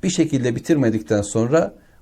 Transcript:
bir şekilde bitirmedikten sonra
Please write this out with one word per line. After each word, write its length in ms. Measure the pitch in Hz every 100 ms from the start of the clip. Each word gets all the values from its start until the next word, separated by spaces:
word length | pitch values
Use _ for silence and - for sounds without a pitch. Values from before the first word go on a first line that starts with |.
bir 60 | 190
şekilde 460 | 180 156 135 123 120
bitirmedikten 680 | - 156 117 107 - 104
sonra 520 | 98 113 117 160 190 - _ _